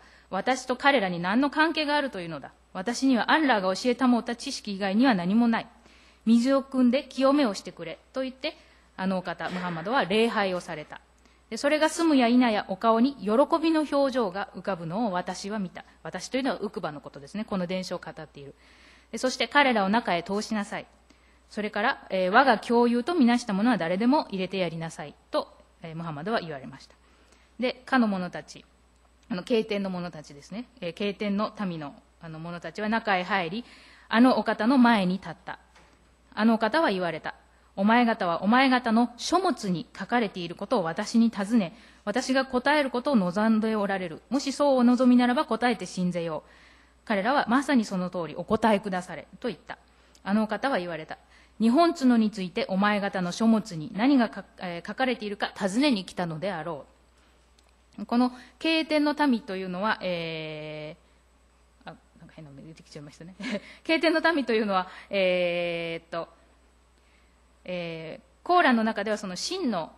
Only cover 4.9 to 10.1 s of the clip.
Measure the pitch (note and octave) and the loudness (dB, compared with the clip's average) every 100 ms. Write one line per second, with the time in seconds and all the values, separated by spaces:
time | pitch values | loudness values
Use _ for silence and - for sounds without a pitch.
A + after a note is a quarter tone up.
4.9 | G3+ C4+ G3 F3 A3 A#3+ A3 - - _ | 2 4 4 2 2 2 0 -4 -16 _
5.9 | _ _ _ A3 A#3 B3 C#4 C4+ C4 B3 | _ _ _ 2 4 4 2 0 2 2
6.9 | C4 D4 - C4+ D4 B3 F#3+ F3+ - D#3+ | 2 -2 0 2 4 2 -2 -10 -12 -12
7.9 | - _ C4 C4 B3+ D4+ - _ _ _ | -12 _ -8 -8 -6 -10 -10 _ _ _
8.9 | - F#3+ F#3 F3+ E3+ D#3+ F3+ F3+ E3 F3+ | -6 -2 -2 -4 -8 -6 -6 -6 -6 -2
9.9 | C4 F3 | -2 2